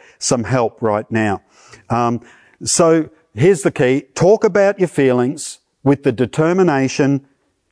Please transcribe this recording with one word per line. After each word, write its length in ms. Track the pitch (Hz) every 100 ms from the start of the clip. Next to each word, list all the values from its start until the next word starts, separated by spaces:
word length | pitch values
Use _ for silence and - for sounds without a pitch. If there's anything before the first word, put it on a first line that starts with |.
| - -
some 260 | - 123
help 360 | 104 127 113 -
right 280 | 110 104 -
now. 320 | 113 107 95 _ _ _ - -
Um, 280 | 120 120 120 - _ _ _
so 460 | 117 - 165 165 151 _ _
here's 280 | 107 175 190
the 80 | 170
key. 320 | - 127 135 -
Talk 300 | - 175 214
about 340 | 214 202 196 202
your 100 | 175
feelings 680 | - 131 123 123 160 - - _ _
with 200 | 135 139
the 100 | 139
determination 1120 | 113 120 - 160 185 175 135 135 - 139 139 _ _ _ _ _